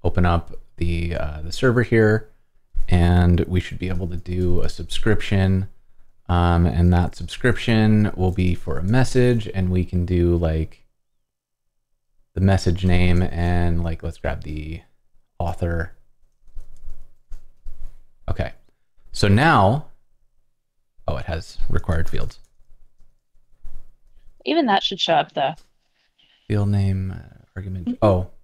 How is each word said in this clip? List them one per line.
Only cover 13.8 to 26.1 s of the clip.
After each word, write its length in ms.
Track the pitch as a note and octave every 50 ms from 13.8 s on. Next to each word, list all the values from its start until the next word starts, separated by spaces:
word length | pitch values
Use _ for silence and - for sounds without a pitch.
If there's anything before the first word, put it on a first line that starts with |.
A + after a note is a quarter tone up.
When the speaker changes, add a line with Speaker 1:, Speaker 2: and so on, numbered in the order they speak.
| -
Speaker 1:
like, 180 | E2 E2 -
let's 160 | - - D#2+ -
grab 240 | - - - -
the 380 | - D2+ D#2 D#2 D2+ D#2 D#2+ D#2 - _ _ _ _ _ _ - _ _ _ _
author. 540 | E2+ E2+ E2+ - F2+ E2+ E2+ E2+ G2+ - - - - _ _ _ _ _ _ _ _ - - - - - - - - - - - - - - - _ _ - - - - - - - - - - - - - - - - - _ - -
Okay, 240 | - - - B1 - - _ _ _ _ _ _ _ _ - -
so 160 | - - - G2+
now, 580 | G2 A2 C#3+ E3 D#3 A#2 G2 G2 A#2 D3+ - - - - _ _ _ _ _ _ _ _ _ _ _ _ _ _ _ _ _ _ _ - -
oh, 100 | - -
it 100 | - -
has 320 | - E2 - - - - - - -
required 400 | - - - - E2 D#2+ E2 -
fields. 300 | - - - - - - - _ _ _ - _ - - - - _ _ - - _ _ _ _ _ - _ _ - _ - - - - - - - _ - - - - - - - - -
Speaker 2:
Even 200 | - D4 E4+ D4
that 160 | A#3 G3 G3
should 180 | - - G3 F3
show 140 | - - E3
up, 180 | D3 D3+ - _
though. 200 | D3+ C#3 C#3 D#3+ - - _ _ _ _ _ _ _ _ _